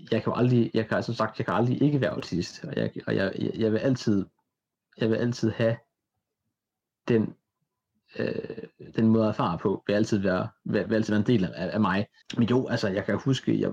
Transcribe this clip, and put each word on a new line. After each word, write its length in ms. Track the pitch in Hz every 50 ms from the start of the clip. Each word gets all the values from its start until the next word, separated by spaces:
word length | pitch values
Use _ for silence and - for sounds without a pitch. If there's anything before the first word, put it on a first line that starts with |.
| - -
jeg 120 | 113 110 -
kan 80 | 117
jo 20 | -
aldrig, 380 | - 123 127 127 120 113 - -
jeg 140 | 113 110
kan, 160 | - 113 101 101
som 120 | - 113
sagt, 240 | - 110 110 - -
jeg 60 | -
kan 100 | - 87
aldrig 260 | 101 120 127 127 -
ikke 200 | 135 147 147 135
være 100 | 123 82
autist, 520 | - - - - - 85 - - - - -
og 120 | 156 -
jeg, 160 | 113 - - - - -
og 80 | - 110
jeg, 180 | 101 98 95 - -
jeg, 120 | - - -
jeg 160 | - 110 107
vil 60 | 107
altid, 480 | 107 - 135 131 - - 113 104 98 90 - _ _ _ _ _ _ _ _ _ _ _ _ _
jeg 120 | - 120 110
vil 60 | 113
altid 360 | - 120 120 117 - 117 110
have 260 | - - 117 113 117 - _ _ _ _ _ _ _ _ _ _ _ _ _ _ _ _ _ _ _ _ _ _ _ _ -
den 280 | - 120 110 104 - - _ _ _ _ _ _ _ _ _ _ _ _ _ _ _ - -
øh, 160 | - - - - - - - - - - _ - - - -
den 120 | - 110
måde 160 | 113 110 110 110
at 60 | 107
erfare 280 | 120 - 131 95 85
på, 260 | - - 104 95 - -
vil 60 | - 101
altid 240 | 104 110 - 113
være, 300 | 98 98 95 92 92 113 113 - _ -
vil, 240 | - - 104 90 101
vil 60 | 110
altid 180 | 110 107 - 107
være 60 | 104
en 80 | 101
del 180 | - 123 101 90
af, 240 | 82 - - 92 90 -
af 60 | 110
mig. 260 | 107 90 92 98 110 - _ _ _ - -
Men 100 | - 120
jo, 200 | 98 120 131 123
altså, 200 | - - - -
jeg 180 | 101 92 101 -
kan 120 | - 104
huske, 440 | - - 135 131 - - 113 110 104
jeg, 100 | 101 95